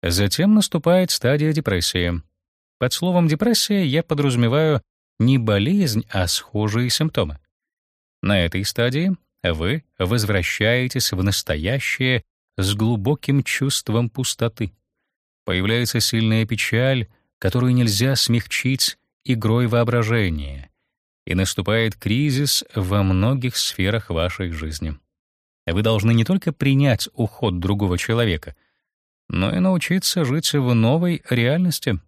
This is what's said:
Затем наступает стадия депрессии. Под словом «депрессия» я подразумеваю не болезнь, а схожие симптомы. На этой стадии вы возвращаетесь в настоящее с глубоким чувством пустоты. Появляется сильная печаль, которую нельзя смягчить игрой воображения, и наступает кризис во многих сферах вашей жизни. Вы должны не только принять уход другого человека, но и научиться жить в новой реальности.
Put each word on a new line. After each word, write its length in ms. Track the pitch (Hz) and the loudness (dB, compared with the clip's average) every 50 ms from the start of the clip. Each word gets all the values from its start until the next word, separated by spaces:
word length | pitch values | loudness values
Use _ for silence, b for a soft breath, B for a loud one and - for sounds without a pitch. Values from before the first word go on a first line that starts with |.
Затем 520 | - 87 87 92 101 92 - - 165 202 214 | -2 -2 0 0 0 0 0 2 2 4 4
наступает 560 | 214 202 - - 170 - 165 175 185 185 175 | 4 4 2 -2 0 2 4 4 4 2 0
стадия 420 | - - - 120 139 147 151 156 156 | -2 0 0 0 2 2 0 0 -2
депрессии. 680 | 156 - - 101 87 82 - - 92 87 87 87 82 - _ _ _ _ _ _ _ _ _ _ _ | 0 0 0 0 0 0 0 -2 0 0 0 -2 -4 -6 _ _ _ _ _ _ _ _ _ _ _
Под 160 | - 127 - | -2 -2 -2
словом 340 | - 170 180 180 180 175 156 | -2 -2 0 2 2 4 2
«депрессия» 580 | 151 156 208 240 233 202 - - 208 202 185 | 2 2 2 2 2 2 0 0 0 0 2
я 180 | 143 127 156 165 | 2 0 0 0
подразумеваю 800 | _ 160 143 147 139 123 120 120 117 120 147 160 156 151 117 - _ _ _ _ _ _ _ | _ -2 0 2 2 2 2 2 2 2 2 2 2 0 0 -2 _ _ _ _ _ _ _
не 180 | 107 123 135 135 | 2 4 4 4
болезнь, 680 | 117 110 104 101 101 139 185 208 190 139 110 110 113 - | 2 2 2 2 2 2 2 2 2 0 0 -4 -4 -4
а 180 | - 98 90 85 | -2 -2 -2 0
схожие 640 | - - - - - 104 107 104 101 117 123 123 | -2 -4 -6 -6 -4 -2 -2 0 0 0 0 0
симптомы. 500 | - - 156 160 - - 98 76 73 69 _ _ _ _ _ _ _ _ _ _ _ _ _ _ _ _ | 0 0 -2 -2 0 -2 -2 -2 -4 -12 _ _ _ _ _ _ _ _ _ _ _ _ _ _ _ _
На 180 | - 95 104 98 | 0 2 2 4
этой 240 | 87 85 - 90 101 | 2 0 -2 -4 -6
стадии 480 | - - - 117 123 127 147 170 190 185 - _ _ _ _ - | -4 -2 0 -2 0 0 0 -2 -2 -2 -4 _ _ _ _ -2
вы 400 | 92 82 76 82 92 131 160 - _ _ _ | -2 -2 0 -2 -2 -2 -4 -6 _ _ _
возвращаетесь 1120 | 92 90 113 120 107 101 104 98 90 - - - 107 110 120 123 127 127 - 127 110 - | -2 0 0 0 0 0 0 0 0 -2 -2 0 2 2 2 2 0 -2 -2 -2 -2 -2
в 100 | - 90 92 | -2 0 0
настоящее 1000 | 101 98 - - - 78 78 80 95 123 139 - - - - 131 131 131 113 - _ _ _ _ _ _ - | 0 0 -2 -2 -4 -4 -4 -2 -2 -4 -2 -4 -4 -4 -2 0 0 0 0 -2 _ _ _ _ _ _ -4
с 180 | 95 95 101 | -2 -2 0
глубоким 680 | 104 110 113 120 107 98 127 151 - - - 139 143 131 | 0 0 0 0 0 0 -2 -2 -2 0 0 0 0 0
чувством 680 | - - - 135 139 - - - - 107 117 120 113 | -2 -4 -2 -2 -2 -2 -4 -4 -2 -2 -2 -2 -2
пустоты. 640 | _ - 127 - - _ 117 117 - - 113 92 - _ _ _ _ _ _ _ _ _ _ _ _ _ _ | _ -6 -6 -6 -4 _ -4 -4 -2 -4 -8 -8 -8 _ _ _ _ _ _ _ _ _ _ _ _ _ _
Появляется 540 | - 92 92 92 101 113 120 120 113 - 117 | -4 -2 -2 0 0 0 0 0 0 0 -2
сильная 460 | 104 - - 113 113 110 110 110 113 | -2 0 0 0 0 2 2 0 0
печаль, 640 | 107 117 104 - - - 113 123 131 135 127 113 - _ _ _ _ _ _ | -2 -2 -4 -4 -2 0 0 2 2 0 0 -2 -6 _ _ _ _ _ _
которую 360 | - 95 - 127 123 127 123 | -4 -2 0 2 2 2 2
нельзя 420 | 123 120 113 101 98 120 135 135 | 2 2 2 2 0 0 0 0
смягчить 840 | 127 - - 117 117 - - - - - 131 135 127 - - - _ _ _ _ _ _ | 0 0 0 0 -2 -2 -4 -6 -4 -2 -2 -2 0 -2 -4 -4 _ _ _ _ _ _
игрой 440 | - 127 113 104 110 110 120 123 117 | -2 -2 0 2 0 2 2 2 2
воображения, 1000 | 110 120 120 110 117 120 113 107 117 117 104 90 80 76 73 69 69 69 67 - _ _ _ _ _ _ _ _ _ _ _ | 2 2 2 2 2 0 0 0 0 0 0 0 -2 -4 -6 -8 -10 -14 -16 -18 _ _ _ _ _ _ _ _ _ _ _
и 100 | - 90 | -4 -2
наступает 600 | 92 95 - - - 95 101 107 113 113 113 107 | 0 0 -2 -2 -4 -2 0 0 0 0 -2 -4
кризис 680 | - - - 107 127 147 151 131 131 147 131 - - - - - | -4 -2 -2 0 0 0 0 0 0 0 0 -2 -2 -4 -4 -6
во 280 | 110 95 90 101 104 98 | -4 -2 0 0 2 2
многих 520 | 95 92 92 98 117 135 135 123 127 - | 2 2 2 2 2 0 0 -2 -4 -4
сферах 540 | - - - - - 92 95 107 113 - - | -4 -6 -6 -4 -2 -2 -2 -2 -2 -4 -4
вашей 420 | 85 82 82 90 90 - 95 87 | -2 -2 -2 -2 -2 -4 -6 -6
жизни. 460 | 82 80 76 78 78 - - 80 76 - _ _ _ _ _ _ _ _ _ _ _ _ _ | -6 -6 -8 -8 -8 -8 -8 -8 -8 -10 _ _ _ _ _ _ _ _ _ _ _ _ _
Вы 160 | - 85 95 107 | -2 -2 0 2
должны 300 | 110 113 107 92 113 117 | 2 2 2 2 4 4
не 120 | 117 113 | 4 4
только 260 | - 190 196 - - | 2 0 0 0 -4
принять 560 | 156 _ 135 139 135 135 143 143 117 - - - _ | -4 _ 0 2 4 4 4 4 2 0 -2 -8 _
уход 460 | - 117 107 - - - 107 90 87 | -4 -4 -4 -4 -2 -2 -2 -2 0
другого 380 | 85 92 101 101 104 95 90 87 | 0 0 0 2 2 0 0 -2
человека, 580 | - - 113 117 120 107 87 80 - - - _ _ _ _ _ _ _ _ _ _ _ _ _ _ _ | 0 -2 0 0 2 0 0 -2 -6 -10 -18 _ _ _ _ _ _ _ _ _ _ _ _ _ _ _
но 260 | - - 92 107 151 | -2 0 0 0 0
и 40 | 185 | 0
научиться 680 | 180 190 190 175 - - 175 190 - - - 180 160 | 2 2 2 0 0 0 -2 -2 -2 -2 -2 0 -2
жить 260 | 123 131 160 160 - - | 0 -2 -2 -2 0 0
в 200 | 147 131 123 120 | 0 0 2 2
новой 480 | 117 110 113 135 165 175 175 170 135 _ - | 4 4 4 2 2 2 0 -2 -4 _ -2
реальности. 680 | 127 120 117 123 143 170 180 180 147 - - 143 107 82 - | 0 0 2 2 2 2 0 0 0 -2 -2 -2 -2 -2 -6